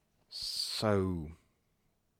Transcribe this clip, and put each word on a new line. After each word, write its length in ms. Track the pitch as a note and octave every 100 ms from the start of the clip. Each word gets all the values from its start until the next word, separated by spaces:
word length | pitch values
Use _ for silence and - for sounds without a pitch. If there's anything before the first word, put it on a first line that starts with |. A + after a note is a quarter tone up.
| _ _ _
so, 960 | - - - - - A2 G2+ F#2+ F2 D#2 E2 _ _ _ _ _ _ _ _